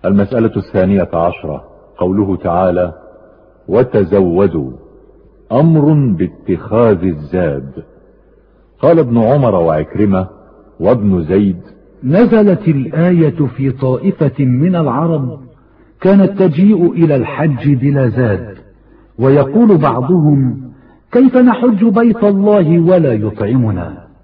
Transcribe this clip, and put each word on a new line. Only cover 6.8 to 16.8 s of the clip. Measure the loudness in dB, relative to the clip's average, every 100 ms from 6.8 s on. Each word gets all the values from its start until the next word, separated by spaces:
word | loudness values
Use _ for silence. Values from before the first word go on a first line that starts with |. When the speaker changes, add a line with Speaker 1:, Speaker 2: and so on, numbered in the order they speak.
| 2 2
Speaker 1:
الزاد. | -2 -6 -6 -4 -4 -4 -10 -18 -20 _ _ _ _ _ _ _ _ _
قال | 2 2
ابن | 2 0
عمر | 2 2 0 0
وعكرمة | 0 -2 -4 -2 0 0 -4 -12 -20 -20 _ _
وابن | 0 0 0 -2
زيد: | 0 0 0 -4 -12 -20 _ _
Speaker 2:
"نزلت | -2 2 2 4 2 2 0
الآية | -2 -2 -2 0 2 0 0 -4
في | -2 -6
طائفة | -2 -4 -2 -4 -2 -2 0 0
من | 0 0 0
العرب | -2 -2 -2 -2 -4 -10 -18 _ _ _ _ _
كانت | 2 4 2 2
تجيء | 0 2 2 4